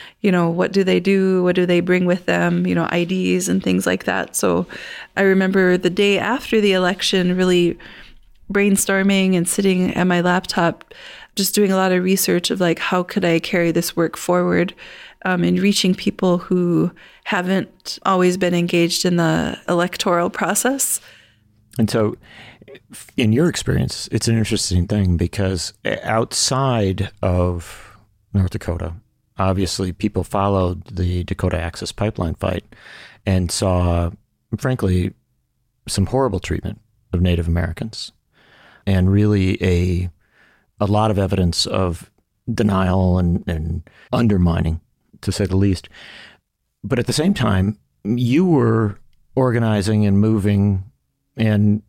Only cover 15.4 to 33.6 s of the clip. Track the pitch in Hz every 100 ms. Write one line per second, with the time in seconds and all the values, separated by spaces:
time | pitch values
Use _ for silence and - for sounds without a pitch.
15.4 | 175 180 196 202 185 185 - - 185 175
16.4 | - 180 175 165 170 - - - - 196
17.4 | 180 190 - _ - - - 185 180 185
18.4 | 180 175 175 175 170 - 180 175 165 160
19.4 | 160 - - 170 180 - 202 175 175 -
20.4 | 175 202 254 277 - - - - _ _
21.4 | _ _ _ - 110 117 107 - - -
22.4 | - - - - _ - - - 113 113
23.4 | 170 - - - - - - 110 120 113
24.4 | 107 101 - 90 87 104 95 85 85 -
25.4 | 95 92 - - - 107 110 110 117 -
26.4 | - 131 135 120 98 95 95 - 95 90
27.4 | 90 87 - - - - _ _ _ 101
28.4 | 95 - - 85 85 82 - _ _ -
29.4 | 95 95 92 - 92 85 107 95 90 104
30.4 | 101 98 90 87 - 87 90 90 85 98
31.4 | 90 82 82 - 90 - 107 - 87 80
32.4 | 95 90 - - - - - - - 92
33.4 | 87 -